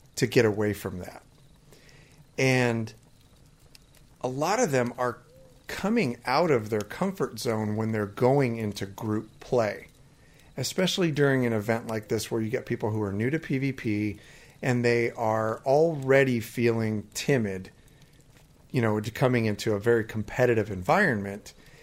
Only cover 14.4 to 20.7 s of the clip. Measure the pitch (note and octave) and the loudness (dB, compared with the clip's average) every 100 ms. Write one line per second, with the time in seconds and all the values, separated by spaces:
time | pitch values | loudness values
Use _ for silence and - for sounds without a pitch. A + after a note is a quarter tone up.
14.4 | - - C#3 B2 A#2+ A#2 A#2 - A2+ A2 | -20 -6 -2 2 2 2 0 -2 0 0
15.4 | A2 A2 C#3 C#3+ E3 D3+ C3 C3+ C3+ A#2+ | 0 -2 2 4 2 0 4 4 4 0
16.4 | A2 - A#2 A2+ A2 G#2+ - - - C3+ | -4 0 2 2 0 -2 -6 -6 0 0
17.4 | G#2 F#2+ F#2 - - - - - - - | 0 -6 -12 -20 -20 -20 -20 -20 -20 -20
18.4 | - _ - C3 A2+ G#2+ G#2+ - C3 B2 | -20 _ -6 0 2 2 -2 0 2 2
19.4 | A2 G2+ A2+ G#2 A2 A#2 A2 A2 G#2 - | 0 -2 -2 0 4 2 2 -6 -6 2
20.4 | B2 A2+ G#2 | 4 4 0